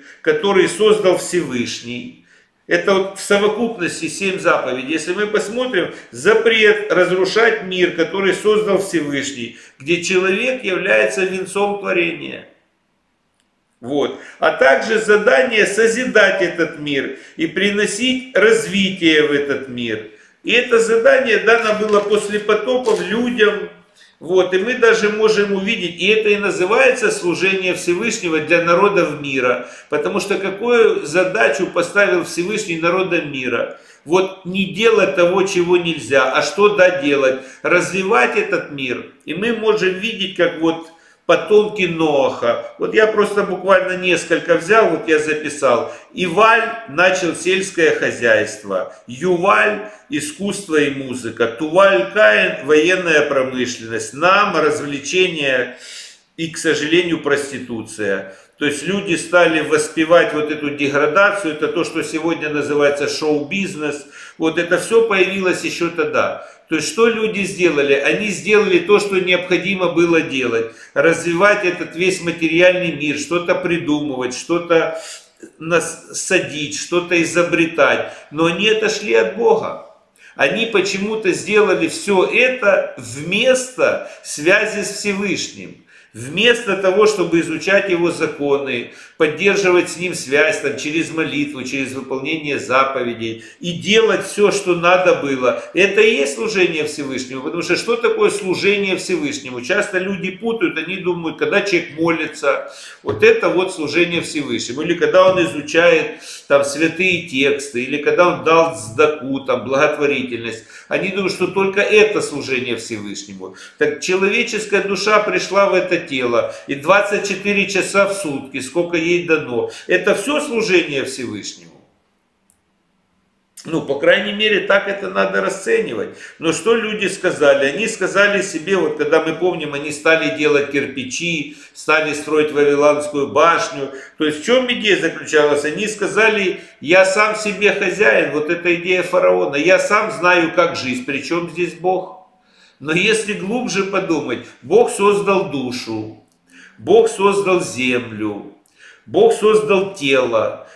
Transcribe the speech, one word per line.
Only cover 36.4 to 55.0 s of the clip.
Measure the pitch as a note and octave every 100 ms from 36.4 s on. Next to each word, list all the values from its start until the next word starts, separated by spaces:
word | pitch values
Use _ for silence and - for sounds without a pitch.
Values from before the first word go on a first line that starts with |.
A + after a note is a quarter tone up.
что | - - G#3
да | - F3+ D#3
делать? | C#3+ C#3 C3 B2+ - -
Развивать | D3 F3 - F#3 F#3+ B3 A#3+ G#3
этот | F#3 F3 -
мир. | C#3+ C3 A2+ - _ -
И | E3
мы | A3+
можем | A3 G#3+ G3+ F#3 F#3
видеть, | A3+ G3 F#3+ -
как | E3 D3+
вот | E3 D#3+ - - _ _ -
потомки | E3+ E3 G#3 G#3 G#3
Ноаха. | F3 E3 D#3+ C#3+ B2+ - A#2 A2+ - -
Вот | F3 G#3
я | G#3+
просто | G#3 G3 G3+
буквально | F#3 F3 F3+ F#3 F#3 F3+
несколько | F3+ E3 - E3+ F3 D#3+
взял, | E3 A3 F#3+
вот | D#3 -
я | D3+
записал. | D#3 D3+ D3 - C3 D3 D3 - -
Иваль | - F3+ E3+ A3+ A3+ A3+ - -
начал | C#3+ F#3 F#3 F3 -
сельское | F3+ F#3+ F#3+ - D#3
хозяйство, | A#2 C3+ G#2 A#2 A2 G#2 - G2+ F#2 F#2 - -
Юваль – | B2+ F3+ F3 F3+ G#3+ G#3+ G3+ - - _
искусство | C#3+ - - G3 - - D#3
и | C#3
музыка, | C3+ C3 A2 A2+ A2+ A#2
Туваль – | - D#3 F3 G3 F#3+ F#3+
Каин – | G#3 G#3+ G#3 F#3 D#3 C3+
военная | D#3 E3 F#3 F3 D3+
промышленность, | D3 C3+ B2+ B2+ A#2+ - A2+ A2+ -
Нам | C3 F3 G3+ G3+ E3
развлечения | D3+ D3 C#3+ C#3+